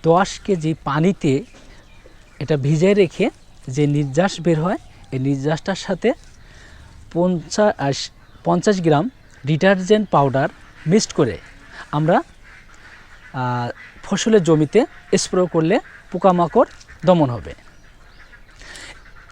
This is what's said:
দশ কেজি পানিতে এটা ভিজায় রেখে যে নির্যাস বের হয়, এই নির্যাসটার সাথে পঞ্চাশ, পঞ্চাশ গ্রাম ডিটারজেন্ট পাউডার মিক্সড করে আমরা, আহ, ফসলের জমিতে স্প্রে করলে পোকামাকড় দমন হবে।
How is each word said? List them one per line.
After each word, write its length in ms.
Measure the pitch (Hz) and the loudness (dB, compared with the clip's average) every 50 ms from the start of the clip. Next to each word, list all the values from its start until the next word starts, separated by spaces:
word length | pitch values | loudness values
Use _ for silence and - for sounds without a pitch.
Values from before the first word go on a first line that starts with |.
| - | 4
দশ 260 | 160 165 180 196 - - - - | 4 4 4 2 0 -4 -10 -4
কেজি 260 | - 196 170 151 160 156 - - | -4 -4 -2 -2 -4 -4 -4 -6
পানিতে 500 | 143 139 151 165 190 196 - - 151 131 143 233 - - - - - - - - - - - - - - - - - - - | -4 -2 2 2 0 0 0 0 0 0 0 -4 -8 -20 -20 -20 -20 -20 -20 -20 -20 -20 -20 -20 -20 -20 -20 -20 -20 -14 -14
এটা 160 | 139 - 160 | -4 -2 -2
ভিজায় 380 | 139 127 139 160 151 170 196 202 208 | 0 0 0 2 2 2 2 4 4
রেখে 240 | 190 156 - - 190 302 - - - - - - - | 2 0 0 -2 -2 -2 -2 -8 -20 -20 -20 -18 -16
যে 160 | - 127 151 147 | -8 -2 0 0
নির্যাস 460 | 147 143 147 147 139 131 156 185 196 - - | 0 2 0 -2 0 0 0 0 0 -2 -4
বের 160 | 156 175 165 156 156 | -2 -2 0 0 0
হয়, 160 | 185 226 247 - - - - - - | -4 -4 -6 -8 -18 -20 -20 -14 -8
এই 80 | - 131 | -6 -4
নির্যাসটার 600 | 131 139 139 135 135 151 156 156 - - 185 - - | -2 -2 -2 -2 -2 -4 -4 -4 -4 -6 -6 -6 -4
সাথে 240 | - 190 160 - 226 339 - - - - - - - - - - - - - - - - - - - - | -6 -6 -2 -2 -2 -2 -2 -10 -20 -20 -20 -20 -20 -20 -20 -20 -20 -20 -20 -20 -20 -20 -20 -20 -8 -2
পঞ্চাশ, 840 | 165 175 185 180 165 143 156 - - 214 208 - - 139 139 139 - - - - - - - - - - | 0 0 0 0 -2 -6 -6 -2 0 0 0 0 0 -2 -4 -2 -4 -8 -12 -14 -20 -20 -20 -20 -8 -2
পঞ্চাশ 340 | 165 170 180 - 214 202 185 170 | -2 -2 2 2 0 0 2 2
গ্রাম 200 | 165 147 143 180 254 - - - - - - - | 2 2 2 0 -2 -8 -12 -20 -20 -20 -10 -4
ডিটারজেন্ট 640 | 135 160 143 190 190 202 185 185 180 214 214 214 - - | -4 -2 2 2 2 2 2 2 2 2 2 2 0 2
পাউডার 340 | 151 143 139 123 135 143 180 - - - - - - - | 2 2 2 2 0 -2 -2 -6 -12 -20 -20 -20 -10 -2
মিক্সড 240 | 160 175 220 - - - | 2 2 2 0 0 -2
করে 220 | - 151 113 87 - - - - - - - - - - - | -2 0 0 -2 -8 -14 -20 -20 -20 -20 -20 -20 -20 -14 -6
আমরা, 260 | - 147 156 156 185 254 | -4 -2 2 2 2 0
আহ, 1500 | 339 - - - - - - - - - - - - - - - - - - - - - - 135 127 123 123 120 120 - - - - - - - - | 0 -4 -20 -20 -20 -20 -20 -20 -20 -20 -20 -20 -20 -20 -20 -20 -20 -20 -20 -20 -20 -12 -8 -6 -6 -4 -4 -6 -6 -8 -10 -14 -20 -20 -20 -20 -8
ফসলের 400 | - 202 180 - 233 220 208 160 | -6 -6 -2 0 2 2 2 4
জমিতে 360 | 165 160 151 156 139 - 208 277 - - - - - - | 4 2 2 2 2 2 0 0 0 -6 -20 -6 -4 -2
স্প্রে 260 | 185 - - - 185 180 170 - | -2 -2 -2 -2 -2 -2 0 0
করলে 220 | 165 160 160 202 311 - - - - - - | -2 0 0 0 -2 -2 -6 -20 -20 -18 -10
পোকামাকড় 580 | - 175 - 196 180 180 170 160 - 226 302 - - - - - - - - | -8 2 2 2 4 4 0 0 2 0 0 0 -2 -20 -20 -20 -18 -2 2
দমন 240 | 175 185 170 151 127 | 2 4 4 2 0
হবে। 240 | 120 101 85 - - - - - - - - - - - - - - - - - - - - - - - - - - - - - - - - - - - - - | -2 -8 -10 -14 -16 -18 -20 -20 -20 -20 -20 -20 -20 -20 -20 -20 -20 -20 -20 -20 -20 -20 -20 -20 -20 -20 -20 -20 -20 -20 -18 -20 -20 -20 -20 -20 -20 -20 -20 -20